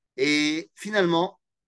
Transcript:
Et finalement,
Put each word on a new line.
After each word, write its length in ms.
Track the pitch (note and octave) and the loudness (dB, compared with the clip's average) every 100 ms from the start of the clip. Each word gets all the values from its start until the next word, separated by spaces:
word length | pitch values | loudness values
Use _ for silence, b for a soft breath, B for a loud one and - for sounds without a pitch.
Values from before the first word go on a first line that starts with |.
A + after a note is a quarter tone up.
| _ - | _ -2
Et 540 | C#3+ D3 D3+ D#3 - | 0 2 0 -2 -8
finalement, 640 | - G3+ G#3+ F3 E3 F#3 - _ _ | -14 -4 0 2 2 -2 -6 _ _